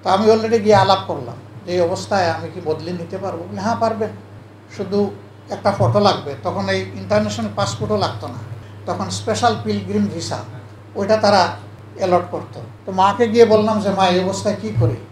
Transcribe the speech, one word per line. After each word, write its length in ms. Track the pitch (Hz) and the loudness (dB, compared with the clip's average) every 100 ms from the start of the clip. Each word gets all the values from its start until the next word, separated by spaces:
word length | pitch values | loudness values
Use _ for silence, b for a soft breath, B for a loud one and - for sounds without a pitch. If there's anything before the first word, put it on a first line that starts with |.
তো 80 | 202 | 2
আমি 160 | 190 214 | 4 6
already 320 | 220 220 226 | 4 4 2
গিয়ে 160 | 208 | 6
আলাপ 240 | 202 190 190 - | 6 6 4 2
করলাম 280 | 151 120 - - - - | -8 -8 -14 -16 -16 -4
যে 60 | |
এই 80 | 180 | 0
অবস্থায় 500 | 170 180 - 202 170 | 0 0 -2 0 0
আমি 180 | 160 165 | -2 -6
কি 60 | 147 | -8
বদলি 280 | 156 156 160 | -4 -4 -4
নিতে 260 | 180 170 190 | -8 -8 -8
পারবো? 260 | 196 170 175 | -8 -8 -10
বলে, 100 | 202 | -6
"হ্যাঁ, 160 | 202 233 | -4 0
পারবেন, 280 | 226 214 208 - - - - - - - | 0 0 -4 -6 -18 -20 -20 -20 -20 -10
শুধু 340 | 185 202 202 - - - - | -4 0 0 -2 -18 -20 -12
একটা 220 | 196 208 196 | -2 -2 2
photo 220 | 190 202 | 2 4
লাগবে।" 340 | 202 175 143 135 | 4 2 -4 -6
তখন 260 | 185 180 196 | -6 -4 -2
এই 120 | 190 | -2
international 680 | 190 202 190 208 208 220 220 202 | -4 -10 -2 0 0 -4 -6 -4
পাসপোর্টও 400 | 196 - 208 214 | -4 -2 -2 0
লাগতো 320 | 170 - 151 | -2 -4 -10
না, 60 | - - - B - - | -12 -12 -14 B -14 -8
তখন 240 | 180 185 | -6 -4
special 460 | - - 208 240 214 | -6 -4 0 0 0
pilgrim 420 | 214 202 180 208 196 | -2 -4 -2 0 0
visa, 320 | 160 151 127 - - - - - | -2 -8 -8 -10 -16 -18 -20 -14
ওইটা 220 | - 196 220 | -6 2 4
তারা 400 | 208 202 170 - - - - - | 6 4 2 -2 -14 -18 -18 -4
allot 260 | 190 175 - | 2 2 0
করতো। 300 | - - - - - - | -8 -10 -14 -16 -14 -8
তো 60 | |
মাকে 360 | 190 190 208 233 | 2 2 4 2
গিয়ে 160 | 226 | 6
বললাম 360 | 220 214 214 214 | 8 8 4 2
যে, 100 | 190 | 0
"মা, 160 | 185 190 | 2 4
এই 180 | 180 | 4
অবস্থায় 320 | 185 196 214 202 | 0 -2 -2 -2
কী 100 | 214 - | -4 0
করি?" 160 | 170 - - | 2 0 -10